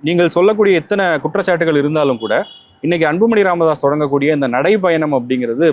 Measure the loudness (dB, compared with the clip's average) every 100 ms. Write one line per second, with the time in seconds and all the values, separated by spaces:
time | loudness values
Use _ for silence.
0 | -2 0 2 2 2 2 2 2 0 -2
1 | 0 -2 -2 -4 -2 0 0 0 0 0
2 | 0 -2 -2 -2 -4 -12 _ _ -4 0
3 | 0 0 2 2 0 0 0 0 -2 -2
4 | -2 0 0 0 -2 0 0 2 0 0
5 | 0 -2 -2 -4 -2 0 0